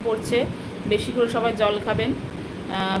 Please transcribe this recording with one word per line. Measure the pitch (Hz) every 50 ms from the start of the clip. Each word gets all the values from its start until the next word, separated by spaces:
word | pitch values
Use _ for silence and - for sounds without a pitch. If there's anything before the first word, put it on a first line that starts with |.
| -
পড়ছে, | 233 220 226 - - 240 240 285 - - - - - - - -
বেশি | 208 208 214 - - 233
করে | 247 233 226
সবাই | 233 233 226 233 220
জল | 208 214 208 208 208 -
খাবেন, | 226 208 220 226 262 -
আহ, | - - - - - - - - - - - - 190 190 190 190